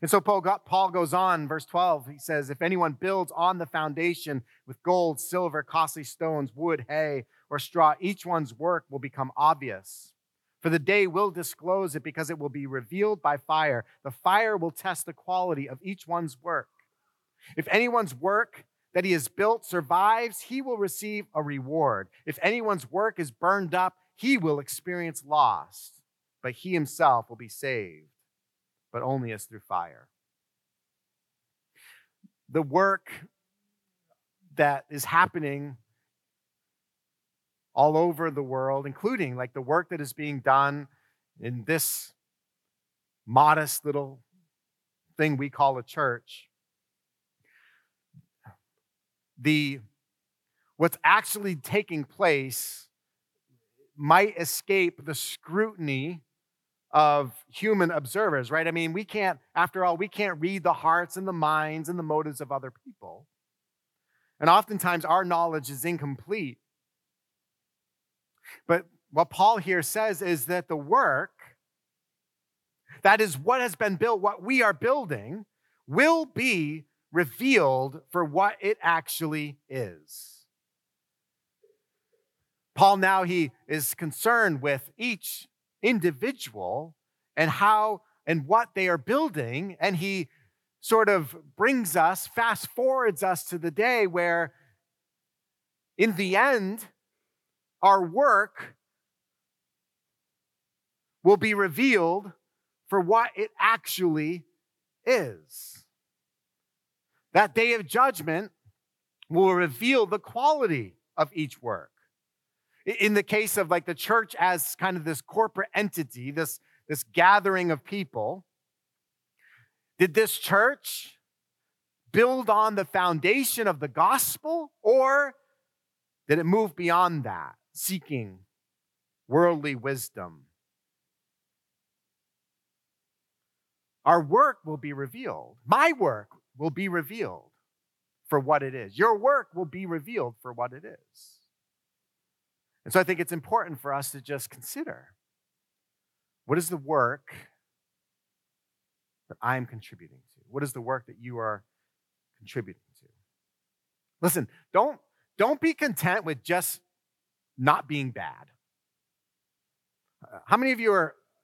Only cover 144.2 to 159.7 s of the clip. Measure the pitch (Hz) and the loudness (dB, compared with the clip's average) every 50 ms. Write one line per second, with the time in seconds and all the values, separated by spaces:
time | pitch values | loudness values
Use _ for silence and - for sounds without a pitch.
144.2 | - 143 143 131 - - - 127 - - - 277 330 311 - - - _ _ _ | -10 -8 -8 -8 -8 -12 -16 -18 -16 -14 -12 -10 -10 -10 -12 -16 -18 _ _ _
145.2 | _ _ _ _ _ _ _ _ _ _ _ _ _ _ _ _ _ _ _ _ | _ _ _ _ _ _ _ _ _ _ _ _ _ _ _ _ _ _ _ _
146.2 | _ _ _ _ _ - 147 175 165 170 180 151 135 147 156 139 120 120 139 147 | _ _ _ _ _ -2 -2 -2 -2 -4 -6 -8 -6 -2 0 2 2 0 -2 -6
147.2 | _ - - - - _ _ _ _ _ _ _ _ _ _ _ _ _ _ _ | _ -18 -20 -20 -20 _ _ _ _ _ _ _ _ _ _ _ _ _ _ _
148.2 | _ _ _ _ _ _ _ _ _ _ _ _ _ _ _ _ _ _ _ _ | _ _ _ _ _ _ _ _ _ _ _ _ _ _ _ _ _ _ _ _
149.2 | _ - - - 110 120 131 127 123 - 120 110 - - - 85 82 76 65 _ | _ -20 -14 -6 -4 -4 -4 -4 -6 -10 -12 -18 -20 -20 -20 -20 -20 -20 _ _
150.2 | _ _ _ _ _ _ 120 139 147 139 - 131 113 127 131 123 - - - 113 | _ _ _ _ _ _ -8 -6 -6 -6 -8 -8 -6 -6 -6 -6 -8 -12 -20 -18
151.2 | 120 123 123 117 113 110 104 101 - _ _ _ _ _ _ _ _ _ _ _ | -16 -12 -10 -6 -6 -6 -6 -8 -10 _ _ _ _ _ _ _ _ _ _ _
152.2 | _ _ _ _ 110 - - 127 101 92 90 _ _ _ _ _ _ _ _ _ | _ _ _ _ -18 -12 -10 -10 -10 -10 -14 _ _ _ _ _ _ _ _ _
153.2 | _ _ _ _ _ _ _ _ _ _ _ _ _ _ _ _ _ _ _ - | _ _ _ _ _ _ _ _ _ _ _ _ _ _ _ _ _ _ _ -2
154.2 | 165 180 - 170 117 - _ _ _ _ - 190 240 302 269 - _ _ _ _ | 0 0 0 0 -4 -6 _ _ _ _ 2 2 2 2 0 -8 _ _ _ _
155.2 | _ _ _ - 208 262 302 - 320 330 311 - 294 269 170 - 156 180 185 220 | _ _ _ 0 0 0 2 0 0 -2 0 0 -2 -4 -2 -2 0 0 0 0
156.2 | - - - 120 - - - 247 254 - - - _ _ _ _ _ _ _ _ | -2 -4 -8 -6 -4 -2 -2 -2 -2 -4 -8 -10 _ _ _ _ _ _ _ _
157.2 | _ _ _ _ _ _ _ 131 127 147 147 139 - 127 151 143 135 127 117 101 | _ _ _ _ _ _ _ 0 4 4 4 4 2 -4 -6 -6 -6 -6 -8 -8
158.2 | 85 73 64 - - _ _ _ _ _ _ _ _ _ _ _ _ _ _ _ | -10 -12 -12 -16 -20 _ _ _ _ _ _ _ _ _ _ _ _ _ _ _
159.2 | _ _ _ _ _ _ _ _ _ _ | _ _ _ _ _ _ _ _ _ _